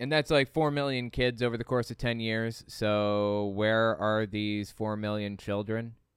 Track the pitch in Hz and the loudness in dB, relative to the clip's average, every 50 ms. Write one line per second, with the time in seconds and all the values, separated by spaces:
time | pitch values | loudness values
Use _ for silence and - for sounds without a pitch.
0 | 120 135 156 151 143 - 160 143 135 - - 160 156 151 143 147 143 139 135 127 | -4 0 2 2 2 4 4 4 4 2 2 0 2 2 2 0 0 0 -2 -2
1 | 123 127 - - 123 123 120 113 123 120 117 110 117 - 127 123 120 - 117 - | -4 -4 0 2 2 2 2 2 0 0 0 -2 -4 -2 0 -2 0 -2 -6 -4
2 | - 120 117 117 113 110 110 110 113 113 113 - - - - - 113 107 104 104 | -2 -2 -2 -2 -2 -2 -2 0 -2 -2 -4 -8 -14 -14 -6 -2 0 2 2 4
3 | 104 104 104 104 104 104 104 104 104 101 98 101 107 107 110 113 113 113 - - | 4 2 2 2 2 2 2 0 0 -2 0 2 2 4 4 4 4 2 2 2
4 | 98 107 110 107 110 104 98 107 107 107 104 104 101 - - - 110 107 107 107 | 0 0 2 0 0 -2 -2 -2 -2 -2 -2 -2 -4 -6 -6 -6 -4 -4 -4 -4
5 | 107 104 104 107 104 101 101 95 - - 101 101 104 101 110 113 117 117 113 - | -4 -4 -4 -2 -4 -6 -8 -8 -6 -4 -2 -2 -2 -2 -4 -4 -4 -8 -12 -18
6 | _ _ _ | _ _ _